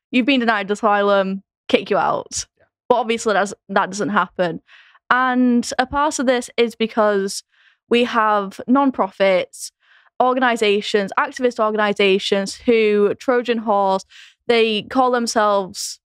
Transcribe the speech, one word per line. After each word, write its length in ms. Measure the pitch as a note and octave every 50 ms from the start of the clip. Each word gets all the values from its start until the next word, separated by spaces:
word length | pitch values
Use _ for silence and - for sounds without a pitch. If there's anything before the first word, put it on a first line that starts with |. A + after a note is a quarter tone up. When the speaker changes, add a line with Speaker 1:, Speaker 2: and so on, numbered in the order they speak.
| _ _
Speaker 1:
"You've 140 | A#3+ B3+ A3
been 120 | C#4+ C#4 B3+
denied 300 | A#3 A3 A3 G3+ G3+ F#3+
asylum, 720 | G#3 - A#3+ G#3 G3+ G3+ G3+ G3+ G3+ G3 F#3+ F#3+ F#3+ G3 - _ _ _ _
kick 220 | - - D#3+ G3 -
you 80 | G3+
out." 480 | E3 D#3 D3+ D3 - - - - - - - _
Speaker 2:
Yeah. 80 | _ _ _ _ _ _
Speaker 1:
But 80 | - B3
obviously 360 | A#3 B3 A3 A#3 A3+ - A3+ G3+
that's, 200 | F3+ G3+ G3+ - - _ -
that 200 | G3 G3+ F3+ F#3
doesn't 200 | F#3+ G3+ G3+ -
happen. 520 | G3+ G3 F3+ - _ - F3+ E3+ E3 F3+ - _ - - _ _ _ _ _ _
And 560 | B3 B3+ C4 B3+ B3 B3+ B3+ B3 A#3+ A#3+ A3 - - -
a 60 | B3+
part 340 | B3+ C#4+ C#4+ D4 D#4 D4 -
of 60 | B3+
this 220 | B3+ B3 A#3+ A#3+ - -
is 200 | - A#3+ A3+ -
because 680 | - A3+ A3 - A#3 G#3+ G#3 G#3 G3 F#3+ G3 - - - _ _ _ _ _ _ _ _ _
we 140 | A#3 A#3+ A#3+
have 580 | A#3 A3+ A#3 G#3+ G#3+ G#3+ G3+ G3 G3 - - -
non-profits, 1040 | - B3+ C#4 C#4 C4 B3+ - G3 G3 - - G3 G3 F#3 F3 - - - - - - - _ _ _ _ _ _ _ _ -
organisations, 880 | B3 B3+ B3+ C4 B3+ A#3+ A#3 A#3 A3 G#3 G3+ G#3 G3+ - - G#3 G3 F#3 -
activist 460 | B3 D4 B3+ - - B3+ B3 A#3 - A3
organisations 920 | G#3+ G#3+ G#3+ G#3 G#3 G3 - G3+ G3 F#3+ G3+ - - G3+ G3 G3 G3 -
who, 600 | - - B3 A#3 A3+ A3 G#3+ G#3 G#3 G3+ G3 -
Trojan 440 | - - C4+ B3 B3 A#3+ A#3+ A#3 A3+
horse, 460 | G#3+ A#3 G3+ G3+ G3 F#3+ F#3+ F#3+ - - - - - - _ _ _
they 360 | - A#3+ A3+ A3 A3+ G#3+ G#3 -
call 260 | - - C4 B3+ B3
themselves 880 | B3 A#3+ A#3 A3 - A#3 G#3+ G#3+ G3+ G3 F#3+ F3+ G3+ - - - - -